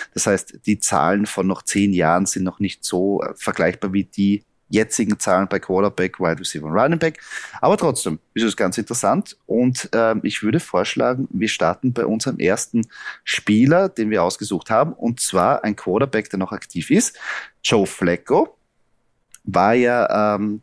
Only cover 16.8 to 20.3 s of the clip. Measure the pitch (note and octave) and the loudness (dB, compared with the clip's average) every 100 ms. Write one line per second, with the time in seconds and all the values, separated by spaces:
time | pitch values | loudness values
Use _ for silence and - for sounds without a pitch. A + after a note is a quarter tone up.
16.8 | - F3 - - - - - _ - A#2 | 0 2 2 -4 -10 -10 -12 _ 0 2
17.8 | F#2 - F2+ F2 - C#3+ D#4+ - _ _ | 2 0 0 0 0 2 0 -4 _ _
18.8 | _ _ _ _ _ - - F2+ G2 A#2+ | _ _ _ _ _ -16 -2 2 4 4
19.8 | A#2+ A#2+ A2 G#2 G#2+ | 2 2 2 2 2